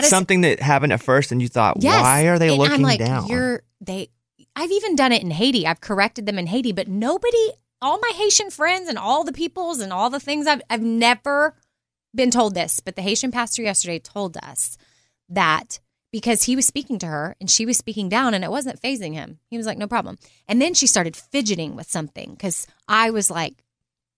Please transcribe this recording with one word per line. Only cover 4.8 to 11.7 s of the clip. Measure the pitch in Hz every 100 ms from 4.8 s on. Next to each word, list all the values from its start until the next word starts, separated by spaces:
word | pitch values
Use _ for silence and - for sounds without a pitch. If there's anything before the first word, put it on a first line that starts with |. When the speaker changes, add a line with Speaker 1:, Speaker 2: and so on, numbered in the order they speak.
| 427
Speaker 1:
done | 302 262
it | 240
in | 180
Haiti. | 156 262 247 160
I've | 165
corrected | - 196 202 - 208
them | 202
in | 170
Haiti, | 226 247
but | 190 190
nobody, | 190 233 349 480 466 440 - _ -
all | 262 359
my | 466
Haitian | 359 415 - 403
friends | - 311 370 294
and | 220
all | 196 277
the | 311
peoples | 262 330 - 339 269
and | 196
all | 185 226
the | 269
things, | 285 302 294
I've, | 285 -
I've | 233
never | 226 226 233 247 - 285 302 - _